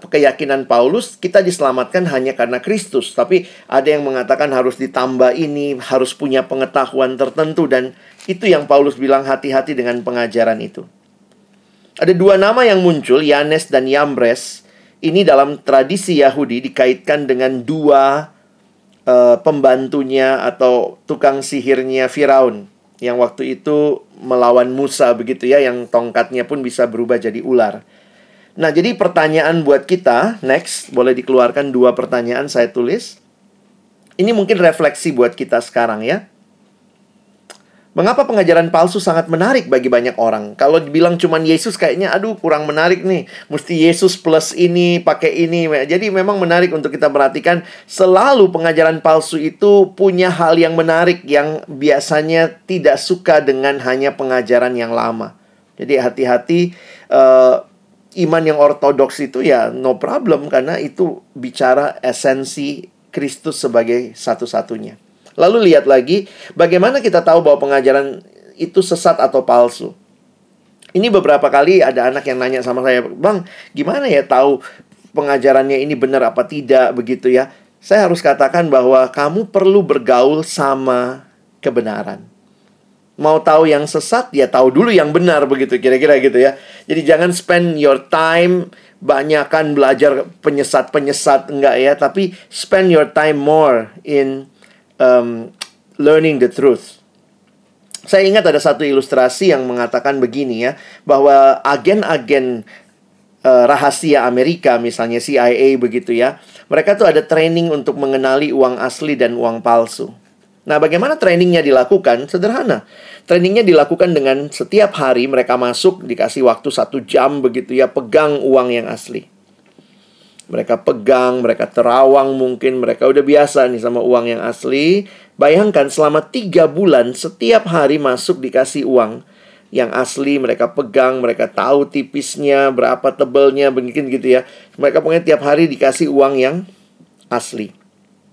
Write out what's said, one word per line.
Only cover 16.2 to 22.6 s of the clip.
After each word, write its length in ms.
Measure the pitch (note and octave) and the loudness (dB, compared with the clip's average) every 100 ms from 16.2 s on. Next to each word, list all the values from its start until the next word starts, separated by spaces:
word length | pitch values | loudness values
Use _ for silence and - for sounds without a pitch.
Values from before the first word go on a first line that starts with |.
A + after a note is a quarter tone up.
Yahudi 400 | C3+ C3+ C3 A#2 | 2 2 -4 -6
dikaitkan 640 | C3 - B2+ B2+ - D3 C3+ | -6 0 0 0 -2 -4 -2
dengan 400 | B2+ C3 C3 A#2+ | -2 -2 -4 -6
dua, 640 | D#3+ D3 C#3 C3+ C#3+ D#3 _ _ _ _ _ _ _ | -2 2 4 4 0 -6 _ _ _ _ _ _ _
eh, 340 | - B2+ A#2+ A#2+ | 0 4 4 2
pembantunya 1040 | D#3 D3 C3+ B2+ C3 C#3+ C3 C3+ C3 C3 A#2 | 0 0 2 0 -2 -6 -2 0 0 0 -4
atau 560 | - B2+ B2 - - - | -2 0 0 -2 -8 -10
tukang 320 | D3+ C#3 C3+ | -2 0 -2
sihirnya 640 | C3 C#3+ B2 C3 C3 C3 B2+ | -6 -6 -2 -2 -2 -2 -2
Firaun 640 | D3 C#3+ C3+ B2+ G#2 | 0 2 4 2 -2